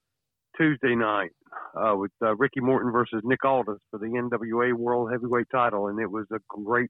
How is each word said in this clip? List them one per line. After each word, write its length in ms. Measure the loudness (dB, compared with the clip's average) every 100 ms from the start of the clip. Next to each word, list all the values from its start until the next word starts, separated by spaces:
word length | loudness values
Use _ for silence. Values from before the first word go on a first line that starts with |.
| _ _ _ _ _ 0
Tuesday 380 | 2 2 2 2
night, 340 | 2 2 -2 -8 _ -16 -12 -2
uh, 200 | 0 2
with, 160 | -2 -2
uh, 120 | 0 2
Ricky 240 | 0 0
Morton 320 | 2 2 2
versus 300 | 0 0 -2
Nick 220 | -2 0 2
Aldis 340 | 2 0 -6 _
for 80 | -8
the 180 | -4 -4
N 120 | -2
W 340 | -4 -2 0
A 100 | 2
World 380 | 0 0 0 0
Heavyweight 400 | -2 0 -2 0
title, 360 | 2 2 2 -2
and 120 | -2
it 100 | -4
was 160 | -6 -6
a 80 | -8 -8
great 400 | -10 -2 0 0